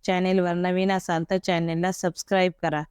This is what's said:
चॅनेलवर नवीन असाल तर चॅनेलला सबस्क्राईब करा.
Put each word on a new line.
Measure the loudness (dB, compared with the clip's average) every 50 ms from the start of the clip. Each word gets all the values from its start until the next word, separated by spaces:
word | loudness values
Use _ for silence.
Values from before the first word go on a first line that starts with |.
| _
चॅनेलवर | 0 0 0 2 2 2 2 2 2 0
नवीन | 0 0 0 0 0 0 0
असाल | 0 -2 -2 -2 -2 -2 -2 0
तर | -2 -2
चॅनेलला | 0 0 0 0 0 -2 -2 0 -2 -2
सबस्क्राईब | -2 -2 -4 -4 -4 -4 -4 0 2 2 2 2 0 _
करा. | -4 -2 -2 -2 -6 -8